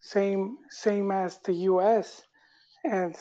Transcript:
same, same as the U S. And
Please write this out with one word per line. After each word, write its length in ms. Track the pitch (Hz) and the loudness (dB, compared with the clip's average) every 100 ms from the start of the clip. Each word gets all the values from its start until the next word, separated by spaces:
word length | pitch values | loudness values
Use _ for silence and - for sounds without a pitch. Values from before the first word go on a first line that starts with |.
same, 560 | - 202 196 196 196 269 - | -4 0 2 0 -2 -6 -18
same 400 | - 214 202 196 | -6 -2 0 0
as 300 | 190 185 - - | -2 -4 -6 -4
the 80 | |
U 280 | 175 190 185 | -2 2 2
S. 400 | 196 226 - - - _ _ _ _ _ | 4 2 0 -10 -20 _ _ _ _ _
And 320 | 311 196 175 - | -4 -2 -2 -6